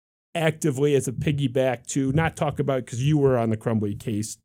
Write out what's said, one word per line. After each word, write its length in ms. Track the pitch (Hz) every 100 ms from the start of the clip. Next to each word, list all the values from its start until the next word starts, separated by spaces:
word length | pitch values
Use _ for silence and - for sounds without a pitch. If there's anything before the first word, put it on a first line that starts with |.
| _ _ _ 170
actively 600 | 160 156 160 131 147 135
as 120 | 135
a 40 |
piggyback 760 | 113 - 143 135 131 131 120 -
to 240 | 143 135
not 240 | 139 160 -
talk 240 | 156 127
about, 260 | 135 135 110
'cause 140 | 117
you 160 | 139 151
were 200 | 139 123
on 120 | 117
the 80 | 110
Crumbly 380 | 120 113 104 107
case 420 | - 104 107 -